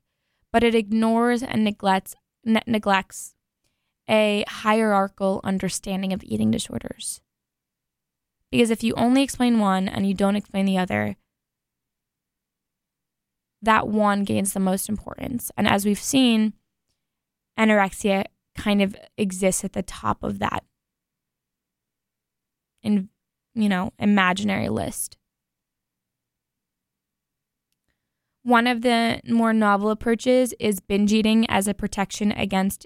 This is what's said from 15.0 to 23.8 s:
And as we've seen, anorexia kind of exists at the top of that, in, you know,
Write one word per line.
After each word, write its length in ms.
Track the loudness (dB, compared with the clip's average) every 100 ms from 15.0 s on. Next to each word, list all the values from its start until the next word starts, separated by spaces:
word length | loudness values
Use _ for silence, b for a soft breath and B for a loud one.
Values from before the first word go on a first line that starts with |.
| -10 -10 -8 -8 -8 -2
And 100 | 0
as 180 | 0 0
we've 120 | -2
seen, 560 | 0 2 4 2 0 -4 _ _ _ _ _ _ _ _ _ 0
anorexia 680 | 2 4 2 -2 -2 -2 -2 _ _ -8
kind 260 | 0 2
of 140 | 2 -2 -12 -6
exists 460 | -4 0 0 0
at 100 | -4
the 80 | -8
top 420 | -10 -6 -6 -4
of 160 | -4 -4
that, 240 | -4 -6 -10 _ _ _ _ _ _ _ _ _ _ _ _ _ _ _ _ _ _ _ _ _
in, 280 | 0 0 -2 _ _ _ _ -2
you 140 | 0
know, 220 | 0